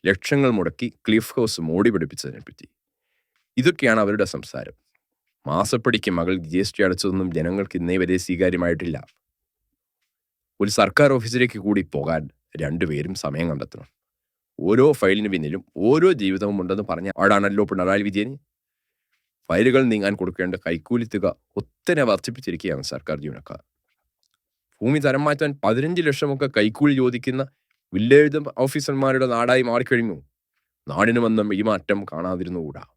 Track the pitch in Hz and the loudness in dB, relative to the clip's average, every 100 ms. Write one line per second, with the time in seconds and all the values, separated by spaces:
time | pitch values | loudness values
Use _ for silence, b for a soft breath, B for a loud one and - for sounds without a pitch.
0 | 92 98 - 143 135 110 85 - 123 _ | 0 0 0 2 2 2 -2 -6 -10 _
1 | - 110 110 - 113 - 80 87 110 98 | 0 0 0 -2 -2 -2 -4 0 0 0
2 | 76 - 69 60 73 - - _ _ _ | -4 -8 -14 -14 -20 -20 -20 _ _ _
3 | _ _ _ _ _ - 135 170 127 113 | _ _ _ _ _ 0 0 2 2 4
4 | 101 107 95 67 - 65 - _ _ _ | 2 0 -2 -4 -12 -12 -14 _ _ _
5 | _ _ _ _ - 80 110 123 123 110 | _ _ _ _ -4 -2 0 0 0 0
6 | 107 85 85 95 80 87 104 - 95 92 | 0 -2 0 -2 -2 -2 -2 0 0 2
7 | 98 92 92 82 82 98 95 90 85 92 | -2 -2 -2 -2 -2 -2 -4 -4 -2 0
8 | 90 92 - 87 90 90 87 82 87 71 | 2 0 -2 0 0 2 0 -2 -4 -8
9 | - _ _ _ _ _ _ _ _ _ | -12 _ _ _ _ _ _ _ _ _
10 | _ _ _ _ _ _ 101 107 98 - | _ _ _ _ _ _ -2 2 2 6
11 | 143 135 113 123 123 110 98 101 85 73 | 4 4 0 0 0 0 0 0 0 -4
12 | 73 80 78 _ _ 78 73 85 85 73 | -2 -4 -6 _ _ -8 -6 -2 -2 -2
13 | 80 95 78 73 85 71 - - - _ | -6 -8 -8 -4 -4 -6 -10 -16 -20 _
14 | _ _ _ _ _ - 85 113 143 143 | _ _ _ _ _ -6 2 4 4 4
15 | 95 101 104 92 76 92 - - 104 151 | 2 2 0 -2 -4 -8 -10 -2 2 4
16 | 180 151 98 95 101 101 90 98 98 85 | 4 4 -2 -2 -2 -4 -4 -4 -4 -6
17 | 95 - 98 101 101 101 101 98 92 98 | -6 0 2 4 2 0 0 0 0 0
18 | 101 98 113 139 _ _ _ _ _ _ | 0 -4 -4 -8 _ _ _ _ _ _
19 | _ _ _ _ - 85 120 131 127 107 | _ _ _ _ -2 2 6 6 4 2
20 | 98 104 90 87 92 92 85 85 - 120 | 0 -2 -4 -4 -4 -4 -4 -6 -2 -4
21 | 113 104 90 - _ - - _ - 165 | -2 -2 -4 -4 _ -10 -10 _ -2 0
22 | 123 98 - - 113 82 95 69 67 69 | 2 0 -2 -10 -10 -6 -6 -6 -8 -10
23 | - 76 71 - 76 - _ _ _ _ | -8 -8 -8 -14 -16 -18 _ _ _ _
24 | _ _ _ _ _ _ _ _ 113 147 | _ _ _ _ _ _ _ _ 0 2
25 | 143 135 147 147 151 143 101 117 151 175 | 2 2 0 0 -2 0 0 2 0 0
26 | 156 139 147 135 139 110 107 - 147 135 | 0 0 -2 -2 -2 0 0 2 2 4
27 | 127 120 127 131 135 _ _ _ _ - | 0 0 -4 -6 -8 _ _ _ _ -2
28 | 113 143 151 147 147 - 135 151 143 135 | 6 8 8 2 -6 -2 -2 0 -4 0
29 | 135 131 127 117 120 131 120 117 120 123 | 0 2 0 0 2 2 2 -2 0 0
30 | 117 78 _ _ _ _ _ _ - 73 | 0 -6 _ _ _ _ _ _ -8 0
31 | 104 117 117 110 104 98 110 98 - 101 | 2 4 2 2 0 0 0 -2 -2 -4
32 | 95 78 90 90 90 90 78 69 - | -4 -8 -6 -6 -6 -8 -8 -12 -18